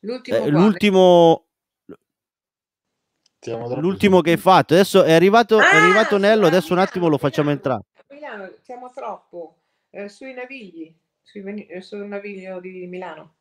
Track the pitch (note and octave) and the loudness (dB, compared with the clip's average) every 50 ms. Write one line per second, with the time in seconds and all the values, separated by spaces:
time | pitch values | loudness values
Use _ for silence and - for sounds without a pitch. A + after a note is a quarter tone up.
0 | - G3+ A#3+ B3+ - - - - - C#3+ D3 D#3 F#3 G#3+ G3+ - - G#3 F#3+ F#3+ | -12 -12 -12 -12 -10 -6 -4 -4 -2 0 2 2 2 2 2 2 0 0 2 4
1 | F#3 F3+ F3+ F3 E3+ E3 E3 - _ _ _ _ _ _ _ _ _ _ - _ | 4 6 6 6 6 4 4 2 _ _ _ _ _ _ _ _ _ _ -20 _
2 | _ _ _ _ _ _ _ _ _ _ _ _ _ _ _ _ _ _ _ _ | _ _ _ _ _ _ _ _ _ _ _ _ _ _ _ _ _ _ _ _
3 | _ _ _ _ _ _ _ _ _ - A#2 A#2 A#2+ A#2+ B2+ C3+ D3+ F3 G3 F#3+ | _ _ _ _ _ _ _ _ _ -12 -12 -10 -10 -10 -8 -4 -4 -4 -4 0
4 | - G3+ F#3+ F#3 D#3+ D#3+ E3+ D#3+ - F#3+ F#3+ E3+ C3+ _ D3+ F3 G3+ - - F#3+ | 2 4 4 4 4 2 -2 0 2 4 4 4 4 _ 2 2 2 4 4 2
5 | E3+ C#3+ D#3+ E3 E3+ G3 G3 A3+ A#3+ - A3 G#3+ G3+ F4 G4 G#4 G#4+ - F#4 G#3+ | 4 6 4 4 4 4 4 2 2 2 2 2 4 4 4 4 4 4 4 2
6 | A3 G#3+ G#3+ G3+ G3 G3+ A3 A3 G#3 E3 D#3 F#3 F#3 - F#3 F3 F#3+ G3 - F#3 | 2 0 0 0 2 2 2 4 2 2 2 0 -2 -2 -2 -2 -2 -2 -2 -4
7 | F3 E3 D3+ C#3 - C#3+ - - D3+ D3 D3 C3+ - C#3 B2+ G#2+ G2 _ _ _ | -2 0 -2 0 -2 -4 -4 -2 -2 -2 -2 -4 -4 -6 -6 -6 -8 _ _ _
8 | _ _ C#4 C#4+ D4+ C#4 A#3 G#3 G3 F#3 - _ _ _ B3 A#3+ B3+ B3+ B3 - | _ _ -20 -20 -18 -16 -16 -16 -16 -18 -20 _ _ _ -20 -18 -18 -20 _ -14
9 | B3 A#3 G3 - _ _ - - - D#3 _ _ _ _ _ _ _ _ _ F#3 | -14 -14 -14 -14 _ _ -18 -18 -18 -18 _ _ _ _ _ _ _ _ _ -16
10 | G3+ G3+ G3+ _ C4 C4 C4 B3 B3 B3+ C4+ C4+ A3+ F#3 E3 E3 D#3+ D#3 _ _ | -16 -16 -16 _ -20 -18 -16 -16 -16 -16 -16 -18 -18 -20 -18 -18 -20 -20 _ _
11 | _ _ _ _ _ _ _ G#3 F#3+ G3 G#3 G#3 G3 _ D#3+ F3+ F#3+ - - G3+ | _ _ _ _ _ _ _ -16 -14 -12 -14 -14 -14 _ -18 -18 -18 -16 -16 -16
12 | G3+ G3+ G3+ G3+ G3+ G#3 G3+ G3 F#3 F#3 F#3+ F3+ F3+ F#3 F#3 F3+ F3+ F3+ F3+ F3+ | -14 -12 -14 -14 -12 -14 -16 -16 -14 -14 -16 -14 -16 -16 -16 -16 -16 -14 -14 -14
13 | F#3 F3 D#3 D#3 D#3 D#3+ _ _ | -14 -14 -16 -18 -20 _ _ _